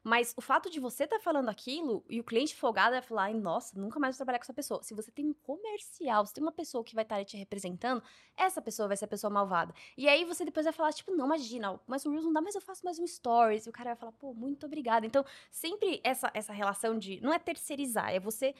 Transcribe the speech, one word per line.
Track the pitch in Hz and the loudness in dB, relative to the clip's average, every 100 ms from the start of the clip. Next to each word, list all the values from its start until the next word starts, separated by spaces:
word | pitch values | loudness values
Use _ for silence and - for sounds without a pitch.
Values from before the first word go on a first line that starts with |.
Mas | 220 240 240 - | 2 4 4 -2
o | |
fato | - 302 359 | 2 2 2
de | 320 | -6
você | 254 - 285 | -4 -2 0
tá | 427 | 0
falando | 359 302 240 | 2 2 2
aquilo | 196 247 302 302 202 - | -2 -6 -4 -2 -2 -4
e | 226 | -6
o | |
cliente | - 226 302 | 0 2 2
folgado | - 254 196 220 | 0 2 6 4
vai | 254 | 4
falar, | 247 220 | -2 0
"Ai, | 196 | 0
nossa, | 220 185 196 - 190 | 0 0 -2 -4 -8
nunca | 202 294 | -6 -2
mais | 262 | -2
vou | 262 | -2
trabalhar | 262 240 | -2 -4
com | |
essa | - | -4
pessoa." | 254 - 208 | -8 -6 -6
Se | - | -8
você | 214 - | -12 -10
tem | - 302 | -6 -4
um | |
comercial, | 294 - 330 440 415 - - 285 214 208 | -4 -6 -8 -6 -8 -10 -6 0 2 2
se | |
tem | - | -2
uma | 311 | -4
pessoa | 339 302 240 | -4 -6 -6
que | 226 | -4
vai | 220 | -4
tá | 220 | -2
ali | 208 | -2
te | 202 202 | -6 -10
representando, | 196 202 190 180 240 240 - - - - | -8 -6 -6 -4 -2 -2 -4 -20 -10 0
essa | 370 311 | 0 0
pessoa | 226 214 202 | -6 -2 0
vai | 202 | 0
ser | |
a | 208 | -2
pessoa | 208 208 | -2 0
malvada. | 202 196 175 165 - - - | 2 4 2 0 -6 -16 2
E | 285 | 6
aí | 302 | 6
você | 339 339 | 4 -2
depois | 330 311 | -2 0
vai | 311 | 0
falar: | 320 311 | 2 0
tipo, | 302 - | 0 -2
"Não, | 359 262 | 0 2
imagina, | 320 226 240 202 185 - | 0 -2 -4 -4 -6 -6
mas | 269 | -4
o | 294 | -2
Reels | 302 | 0
não | 330 | 2
dá, | 311 | 2
mas | 370 392 | 0 -4
eu | |
faço | - 370 | -8 -8
mais | 359 330 | -6 -4
um | 339 | -4
stories." | - 240 233 226 214 226 | -4 4 6 6 4 -4
E | |
o | |
cara | 233 240 | -10 -8
vai | 233 | -8
falar, | 226 | -12
"Pô, | 226 277 | -14 -12
muito | 226 262 277 294 | -8 -6 -6 -6
obrigada." | 311 233 226 220 | -4 4 4 4
Então, | 277 269 - - | 2 2 -4 -16
sempre | - 330 415 392 - | -6 -4 0 2 2
essa, | - 254 240 | 2 2 0
essa | 214 214 | -2 -6
relação | 208 202 196 226 226 | -2 0 0 0 0
de, | 190 190 | -4 -2
não | 247 | 0
é | 339 | 2
terceirizar, | 339 - - 277 269 214 104 | 0 -6 -4 -4 -2 0 0
é | 190 | 0
você | 196 - 269 | -2 -2 -2